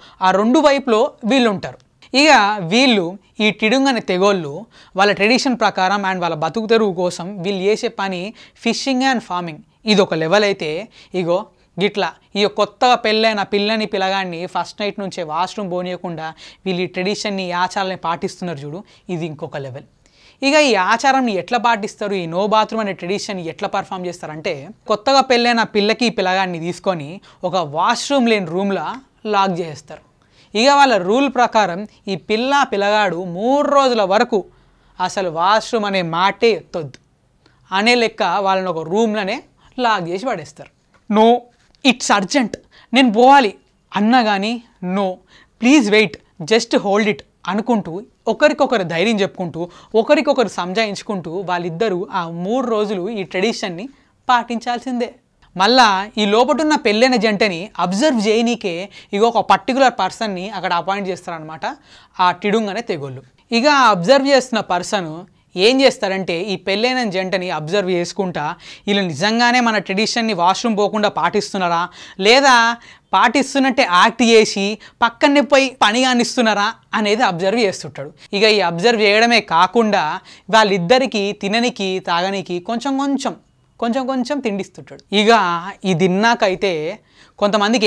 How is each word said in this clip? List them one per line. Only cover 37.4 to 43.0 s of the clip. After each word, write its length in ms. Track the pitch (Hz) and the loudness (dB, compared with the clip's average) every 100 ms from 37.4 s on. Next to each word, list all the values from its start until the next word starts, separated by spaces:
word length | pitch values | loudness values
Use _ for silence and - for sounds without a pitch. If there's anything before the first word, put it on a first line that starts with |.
| _ _ _ | _ _ _
అనే 220 | 190 214 247 | 0 2 2
లెక్క 220 | 226 226 196 175 190 | 0 0 -2 0 0
వాళ్ళని 240 | 190 185 | 0 -2
ఒక 100 | 160 160 | -4 -4
రూమ్లోనే 440 | 196 233 214 190 247 - _ _ - | 0 0 -2 -4 -6 -10 _ _ -4
లాక్ 280 | 240 214 165 | -2 0 -2
చేసి 160 | 185 254 | -6 -6
పడేస్తారు. 420 | 208 147 - 143 _ _ _ - | -6 -10 -20 -20 _ _ _ -2
"No, 160 | 208 226 240 - _ _ _ 277 | 4 4 4 -2 _ _ _ 0
it's 220 | 247 - 214 | 0 2 0
urgent, 360 | 202 285 233 - _ _ _ | 2 0 -2 -4 _ _ _
నేను 180 | 240 | 2